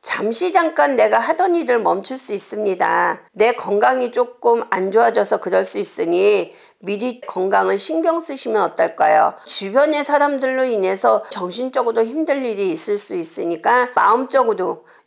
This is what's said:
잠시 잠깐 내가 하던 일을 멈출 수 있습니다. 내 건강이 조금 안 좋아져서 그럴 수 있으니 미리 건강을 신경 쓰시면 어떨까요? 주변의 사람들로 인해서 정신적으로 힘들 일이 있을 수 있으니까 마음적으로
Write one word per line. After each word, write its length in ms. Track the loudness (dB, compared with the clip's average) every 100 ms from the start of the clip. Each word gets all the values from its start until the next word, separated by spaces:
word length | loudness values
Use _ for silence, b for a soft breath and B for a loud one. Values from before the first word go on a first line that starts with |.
잠시 520 | -4 -2 -2 0 2
잠깐 420 | 2 2 2 2 4
내가 240 | 4 2
하던 360 | 0 0 2 0
일을 240 | 0 0
멈출 380 | 0 -2 -4 -8
수 140 | -6
있습니다. 920 | -6 -6 -2 -2 0 0 2 0 -4 _
내 180 | 0 0
건강이 600 | 0 -2 2 2 2 -2
조금 500 | -2 -4 -2 0 0 0
안 220 | -2 0
좋아져서 500 | 2 2 2 0 -2
그럴 240 | 0 0 0
수 120 | -2
있으니 760 | -4 -4 0 2 4 2 -2 B B _
미리 400 | -8 -4 -4 -6
건강을 560 | -10 -4 0 2 2 0
신경 440 | -2 0 0 -2
쓰시면 400 | -4 -8 -2 0
어떨까요? 720 | 0 0 -2 2 2 4 2 -2 -4
주변의 600 | -2 0 2 2 0 2
사람들로 580 | 2 2 0 -2 0
인해서 600 | 0 0 0 2 2 2 0
정신적으로 760 | -6 -6 -6 -4 -2 -2 0 -2
힘들 400 | -2 -2 -2 -2
일이 260 | -2 -2
있을 260 | 0 0 -2
수 180 | -4 -6
있으니까 760 | -6 -6 -4 -2 2 2 2 2
마음적으로 920 | 4 2 2 0 2 0 -4 -6 b b